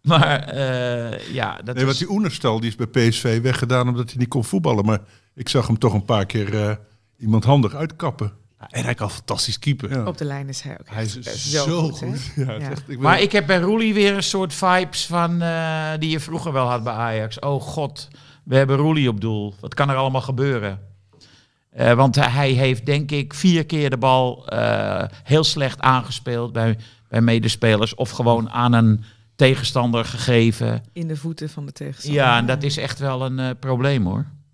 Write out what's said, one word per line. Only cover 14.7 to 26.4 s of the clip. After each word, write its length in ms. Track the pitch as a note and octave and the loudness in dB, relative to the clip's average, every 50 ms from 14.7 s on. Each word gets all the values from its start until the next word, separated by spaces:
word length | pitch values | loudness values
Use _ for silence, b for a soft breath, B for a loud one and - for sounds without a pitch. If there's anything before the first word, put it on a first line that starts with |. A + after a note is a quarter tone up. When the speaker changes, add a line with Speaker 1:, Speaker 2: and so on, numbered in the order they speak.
| F3+ F#3 F#3 F3+ - - - | 2 2 0 -2 -4 -8 -6
Speaker 1:
van, 360 | - E3 F3 E3+ E3+ E3+ E3+ E3+ | -4 -2 0 0 0 0 0 0
eh, 480 | E3+ E3 E3 E3 D#3+ D#3+ D#3+ D#3 D#3 D#3 D#3 | -2 -2 -2 -2 -2 -4 -4 -4 -4 -4 -4
die 120 | D#3 D#3+ | -2 -2
je 100 | D#3 D#3 | -2 -2
vroeger 320 | D3+ D#3 D#3+ C#3 - E3+ C#3+ | -4 -6 -8 -6 -6 -2 0
wel 140 | C3+ B2+ B2 | 0 0 0
had 160 | B2 A#2+ A2 | 0 -2 -2
bij 80 | B2 A#2 | -4 -4
Ajax. 460 | G#2+ A#2 A#2 A2 A2 G#2+ A2 A2 - | -2 -2 -2 -2 -2 -4 -4 -6 -6
Oh 240 | - C#3+ C#3+ C3+ - | -4 -2 -2 -2 -4
god, 460 | - - - D3 C#3 - - - - B B B B B B B | -6 -6 -4 -4 -4 -6 -10 -16 -18 B B B B B B B
we 120 | - C3 | 0 2
hebben 200 | C3 C#3 C3+ C#3 | 2 4 4 2
Roelie 320 | C3+ C#3+ D#3 D#3+ D3+ C#3 B2 | 2 4 2 4 4 2 2
op 120 | A2+ G2+ | 0 0
doel. 340 | F#2+ A2+ A2 G#2+ G2+ G#2 G2+ - | -2 -2 -2 -2 -4 -6 -10 -12
Wat 140 | - - - | -14 -12 -2
kan 160 | - C#3+ C#3+ | -2 0 0
er 60 | C3+ | 2
allemaal 240 | C3 C3+ C3+ C3 C3 | 0 0 0 0 -2
gebeuren? 600 | B2 - C3 A#2+ C3+ C#3 C3+ A#2 G#2 G2+ F#2+ G2 G2 - - _ _ _ _ b b b b b b b b b b b | -4 -4 -4 -2 0 0 0 -2 -2 -4 -6 -8 -12 -16 -20 _ _ _ _ b b b b b b b b b b b
Eh, 220 | _ A#2+ B2 A#2+ A#2+ | _ 0 4 4 6
want 220 | A#2 C3+ C#3 A#2 | 6 6 4 4
hij 360 | C#3 C3+ B2 A#2+ C3+ C#3+ C3+ | 4 2 2 2 2 2 2
heeft, 360 | C3 A#2+ C3+ C3 B2+ A2 A2 | 2 2 2 2 0 0 0
denk 240 | C#3 C#3+ C#3+ D3+ C#3+ | -2 -2 -2 0 -2
ik, 240 | D3 C#3+ C#3 C#3+ - | -4 -4 -4 -4 -8
vier 320 | - - F#3+ F3 E3 D3+ | 0 2 4 4 4 2
keer 240 | D#3 E3 D#3 D3 C#3 | 0 0 0 0 0
de 60 | C3 B2 | 0 0
bal, 500 | A2+ C3 C3 C3 B2+ B2+ B2 - - - | 2 2 4 4 2 0 -2 -6 -10 -6
eh, 560 | - A2+ A2+ A2 A2 G#2+ G#2 G#2 G2 F#2+ G2 - B B B | -4 -2 0 0 0 0 -2 -2 -2 -4 -4 -6 B B B
heel 220 | - C#3 D#3 D#3+ | 2 4 4 4
slecht 360 | - - D#3 C#3 C3 - - | 2 0 0 -2 -4 -4 0
aangespeeld 720 | - C3 C3 B2+ A#2+ - B2+ - - C3 A#2+ A#2 | 2 2 2 2 0 -4 -10 -10 -6 -6 -4 -4